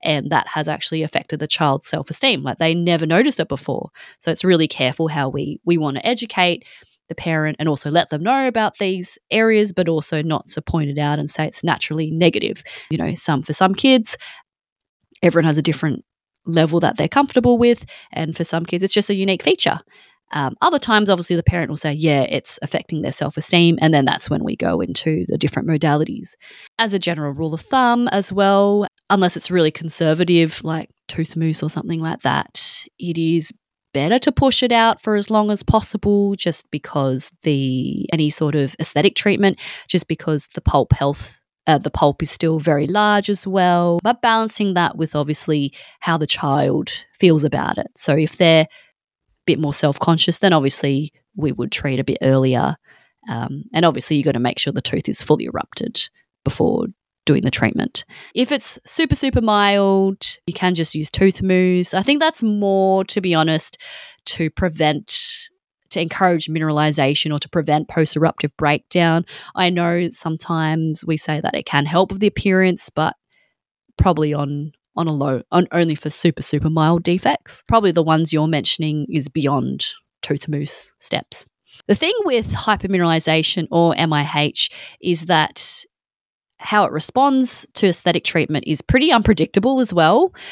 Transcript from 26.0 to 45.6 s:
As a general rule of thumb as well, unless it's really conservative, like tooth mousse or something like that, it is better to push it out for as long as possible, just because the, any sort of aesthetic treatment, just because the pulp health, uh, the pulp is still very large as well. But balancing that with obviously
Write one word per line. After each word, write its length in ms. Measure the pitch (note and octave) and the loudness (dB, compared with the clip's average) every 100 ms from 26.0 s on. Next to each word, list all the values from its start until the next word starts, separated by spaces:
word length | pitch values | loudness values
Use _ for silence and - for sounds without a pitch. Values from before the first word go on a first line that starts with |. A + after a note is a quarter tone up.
| D#3 - - - - - - - | -2 -6 -12 -18 -20 -20 -16 -4
As 160 | A3+ | -2
a 40 | G3 | -2
general 340 | F3 E3+ D3 | -2 -4 -6
rule 220 | C#3 D#3+ | -4 -6
of 60 | D#3+ | -6
thumb 480 | - C4 B3 A#3+ A#3+ | -2 2 2 2 0
as 240 | G3+ G3 | 0 -2
well, 540 | F#3+ G3 G3 G3+ G#3 G3+ - _ | 2 4 4 4 2 0 -6 _
unless 260 | G3 F3+ - | 2 2 0
it's 140 | - | -2
really 200 | F3+ D#3 | 2 2
conservative, 960 | - E3 - E3 D#3+ F3 F3 D#3+ - | 0 -8 -2 0 2 4 4 4 0
like 240 | D#3+ D#3+ - _ - | -6 -8 -8 _ -12
tooth 300 | - D#3+ E3 | -6 -6 -2
mousse 260 | E3 D#3+ | -2 -2
or 60 | D#3 | -4
something 320 | D#3+ - E3 | -6 -6 -6
like 220 | D#3+ - | -4 -4
that, 600 | C3+ C#3 - - - - - _ | -2 -2 0 0 2 0 -6 _
it 200 | F3 E3 | -6 -2
is 340 | D#3+ E3+ D#3+ - _ _ _ | 0 0 -2 -8 _ _ _
better 260 | C#3 D3 A#3+ | -4 0 2
to 140 | D4+ | 2
push 300 | - C4+ - | 2 2 2
it 100 | B3 | 2
out 280 | A#3 A3+ A3 | 4 4 2
for 140 | - | 0
as 160 | G#3 G3+ | -2 2
long 200 | G#3+ G#3+ | 2 2
as 120 | G#3 | 0
possible, 720 | - A3 G#3+ G#3 G#3 G3+ G3+ | 2 0 0 -4 0 2 2
just 340 | G3 - - - | 0 -2 -4 -6
because 580 | D3+ - D3 C3+ C3 - - | -10 -6 -2 0 0 -4 -4
the, 640 | - C#3 C3+ C3 - - - | -2 0 0 -2 -2 -4 -2
any 180 | D#3+ D3+ | 0 0
sort 260 | D3+ D3+ D3+ | 0 0 0
of 180 | C#3 - | -2 -2
aesthetic 340 | D#3 D3 F#3 | -2 2 2
treatment, 440 | - G#3 G3 G3 F3+ - - - | 2 0 2 2 0 -8 -16 -4
just 200 | F3 - | -2 -2
because 400 | D#3+ - D#3 - | -4 -2 -4 -4
the 80 | - | -4
pulp 320 | - C#3+ B2+ | 0 2 2
health, 440 | - C#3 C#3+ - - _ _ - | 0 0 -4 -10 -18 _ _ 0
uh, 120 | D3 | 2
the 120 | C#3+ | 0
pulp 320 | - D3 C#3 | 0 0 2
is 80 | D3+ | -4
still 280 | - E3 D#3+ | -2 0 0
very 300 | D#3 - D3 | 0 0 0
large 420 | G3+ G#3 G#3 G3+ | 0 2 2 0
as 160 | G3+ G3 | -4 -2
well. 540 | F#3+ F3+ F3 F3 E3+ | 2 4 4 2 0
But 200 | G3+ B3 | 0 0
balancing 520 | A#3 A3+ A3 - G3+ | 2 2 0 -2 0
that 220 | F3+ E3+ - | 2 0 -2
with 180 | D#3+ | -4
obviously 580 | D3 D3 D3+ - D3+ | -2 -2 -2 0 0